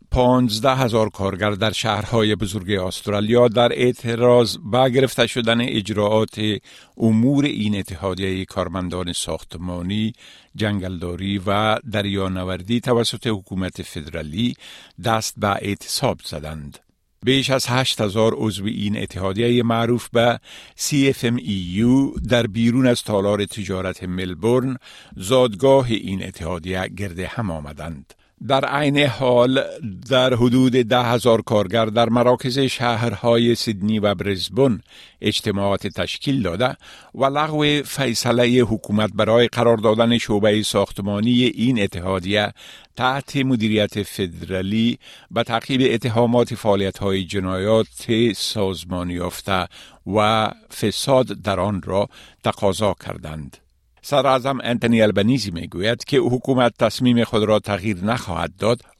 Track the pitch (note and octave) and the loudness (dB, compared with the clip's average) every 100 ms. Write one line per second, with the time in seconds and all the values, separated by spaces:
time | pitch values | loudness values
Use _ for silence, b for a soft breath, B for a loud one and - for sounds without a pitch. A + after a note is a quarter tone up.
0 | - B2+ B2 B2+ B2 G#2+ C3 C3 B2+ A#2 | -2 2 6 6 4 2 0 2 2 2
1 | G#2+ - G2 F#2+ G#2 G2+ G#2+ F#2+ A2+ G#2 | 0 0 -4 -2 -2 0 -2 -2 -2 -2
2 | G2+ A#2 G#2+ G#2 G#2 G2+ F#2 G2+ F#2 - | 0 2 2 0 -2 -6 -2 -2 -2 -6
3 | - G2+ G#2 A#2+ B2 A2+ A#2+ - B2+ B2 | -4 -2 2 4 4 4 2 2 0 0
4 | A#2+ A#2 B2 B2 A2+ - G#2+ A#2+ C3 B2+ | -4 2 4 6 4 -2 -2 2 2 4
5 | C3 - A#2 B2+ A2+ A#2 B2 A#2+ G2 G#2 | 2 2 -2 0 0 0 0 -2 -2 0
6 | G#2 A2 A2 - G#2+ G2+ B B B B | 2 2 0 -2 -4 -4 B B B B
7 | A2+ A2 B2 C#3+ C#3+ - G#2 G2+ F#2 F#2 | 2 4 4 2 0 0 -2 -2 -6 -6
8 | G2 F#2 F#2+ F#2+ F#2 - F2+ F2+ F2+ F2+ | -6 -4 -4 -4 -6 -4 -4 -4 -6 -6
9 | F2 E2+ - D#2+ - E2+ F2+ F2+ F2+ G#2 | -6 -6 -6 -8 -10 -12 -8 -6 -4 -2
10 | A2 - B B B - G#2+ G2+ F#2 F2+ | -2 -6 B B B -4 -2 -2 -4 -8
11 | F2 F2 G2 G2+ F#2 G2+ A2 A2 C3 G#2 | -8 -6 -4 -4 0 0 2 0 -2 -4
12 | G2+ G2 F#2+ F#2 F#2 F#2 F2+ A#2+ B2+ A#2+ | -2 -2 -4 -4 -6 -6 -4 -2 2 2
13 | A2+ A2 A#2+ G#2+ F#2+ F#2+ F2+ - E2+ F2 | 0 -2 -4 -6 -6 -6 -6 -6 -12 -12
14 | D2+ E2 D2+ E2 A#2+ - B B B B | -10 -10 -6 -2 -4 -4 B B B B
15 | A#2+ A2 - - G#2 G2 G2 G2 - - | -2 -2 -4 -4 -2 -2 -2 -6 -6 -4
16 | B2+ F#2+ - D#2 D2+ D#2 C#2+ - _ _ | -2 -2 -6 -10 -10 -12 -12 -16 _ _
17 | _ _ A2+ C3+ C3+ C3 - B2+ C3 - | _ _ 0 2 2 0 0 0 0 0
18 | G#2+ G#2 A2 - A2+ G2 G2 A#2 G2+ A2 | -2 2 0 0 -2 -2 -4 -4 -4 -4
19 | G2+ - F#2+ F#2+ A#2+ A#2+ A#2 A2+ A#2 A#2+ | -6 -6 -4 -2 0 2 2 0 0 -2
20 | - A#2 A#2+ A#2 B B B B - D3 | 0 2 2 0 B B B B -2 2
21 | C#3 C3 A#2+ B2 - G2 F2 F#2 A#2+ C3 | 2 2 0 -2 -2 -4 -2 0 4 4
22 | C#3 - A2 A#2+ A2 G2 A#2 A#2+ C3 A#2+ | 2 -2 0 2 2 0 2 4 2 2
23 | - G#2 G2+ G2+ G2+ - F#2 F#2 F#2 F#2 | 0 0 2 0 -2 -6 -6 -4 -6 -6
24 | F#2 F#2 F#2 E2 G#2+ B2+ B2+ B2+ B B | -8 -6 -6 -2 0 2 0 -6 B B
25 | B - F#2 C3 B2+ G2 C3+ C3+ B2 A2+ | B -10 0 4 4 2 4 6 4 -2
26 | F#2+ F#2+ F#2 - E2 F2 F2 F#2 F#2 F#2 | -2 -6 -6 -8 -8 -6 -6 -6 -6 -8
27 | G2+ E2+ F2 - G#2+ D#2+ D2 D#2 D#2+ D2+ | -10 -8 -8 -6 -6 -6 -10 -12 -12 -12
28 | - _ _ - A2 C3+ C3+ C#3 D3 C#3+ | -16 _ _ -12 -2 0 0 0 0 2
29 | C#3+ A2+ C3 B2 B2 C3 E2 E2 A2 F2+ | 2 2 2 4 4 2 -2 -6 -12 -10
30 | F#2+ C3 B2+ A#2+ B2 B2+ B2+ B2 A2+ B2 | 0 2 2 4 4 6 4 4 2 2
31 | A#2+ A#2+ B2 A2+ - G#2+ F#2+ A2+ A2 G#2+ | 2 2 4 4 4 0 2 0 0 2
32 | A2+ A#2+ A#2+ B2 C3+ B2+ C3+ - A#2+ A2+ | 2 4 4 2 0 -2 -2 0 -2 0
33 | A#2 G2+ A#2+ A#2 A#2+ A2+ - G2+ G#2 A2 | -2 -2 2 4 4 2 0 -2 0 2
34 | G2+ F#2+ G2 F#2+ F2 F#2+ C3+ F#2+ - B | 0 0 -2 -4 -4 2 2 2 -6 B
35 | B B G#2+ G#2 A2 G2 G2+ G2 G2+ - | B B -2 -2 -2 -2 0 -2 -4 -6
36 | F2 - C#3 C3+ F#2+ F2 B2+ - B B | -6 -6 -2 -2 -2 -2 -4 -4 B B
37 | B - C3+ C#3+ D#3 D3+ D3 D3 B2+ - | B -2 -2 0 -2 0 0 0 -2 -4
38 | C3 A2+ B2 A#2 B2 B2 A2+ A2 - G#2 | -2 -2 0 2 4 4 2 0 -2 0
39 | G#2+ G2 G#2+ A#2 A#2+ - A#2+ A#2 A2 A2 | 0 0 2 4 4 2 2 4 2 2
40 | A#2 A#2 - G#2 G#2 G#2+ G2+ G#2 G2 - | 2 2 2 2 2 2 0 0 -2 -4
41 | G2+ G2+ A2+ B2 B2 - A#2 A#2+ G2 - | -4 -2 2 4 2 2 0 0 -2 -4
42 | F2+ F#2+ F2+ G#2 G#2 - B B B - | -4 -4 -2 0 -2 -4 B B B -4
43 | B2+ C#3 - C#3 C3 B2 A2 G#2+ G#2 G#2+ | -2 -2 -4 -2 0 2 2 0 0 -2
44 | G2 - F#2 E2+ F2 F#2 F#2+ A2 A#2 A#2+ | -6 -4 -6 -6 -8 -4 -2 0 0 -2
45 | B B B A2 A#2 A2+ - C3 C3 A#2 | B B B -6 -2 -2 -2 0 2 0
46 | B2 A2+ A#2+ A#2+ A#2 A#2 A2 G2 F#2+ - | 0 0 2 2 0 -2 0 2 0 -2
47 | G2+ F#2+ F2 G2 F#2 F#2 G2+ A2 G#2+ - | -2 -2 -2 -4 -2 -2 2 2 0 -6
48 | - A2+ A#2 F#2+ - G#2+ F#2+ F2 F2 F2+ | -2 2 2 0 -4 -2 -2 -2 -6 -6
49 | F2+ F2 F2+ - - F#2+ F2 B B B | -4 -4 -6 -6 -4 -2 -4 B B B
50 | - G2+ G#2 A2 G#2+ - - - A2 - | -4 2 2 2 0 -4 -16 -4 -2 -2
51 | - C3 A2+ G2+ G#2+ F#2+ G2 G2 - F#2+ | 2 2 2 -4 -4 -2 0 -2 -2 -2
52 | G#2 B B B A2 - G2+ F#2 G#2+ - | -2 B B B -4 0 0 0 0 -2
53 | - - D#2 D#2 C#2+ - _ _ _ _ | -6 -10 -10 -12 -14 -18 _ _ _ _
54 | - C#3+ C3 C3 B2+ B2+ A2+ A#2+ A#2+ A#2 | -2 0 2 2 0 -4 -2 0 2 4
55 | G#2+ G2+ G#2 C3 G#2 E2 - D#2+ G#2 A#2+ | 4 4 2 2 -2 -8 -8 -4 -2 -2
56 | - C#3 A#2+ B2 - C3 A#2+ - A2+ - | 0 2 2 0 0 2 2 2 0 2
57 | B2 A#2+ A2+ A2+ G#2 G#2+ G#2 G2 G#2 F2+ | 2 4 2 2 2 2 0 -4 -2 -4
58 | G2+ A#2 - E2+ E2+ - G#2 A#2+ b b | -2 -4 -4 -4 -6 -2 0 -2 b b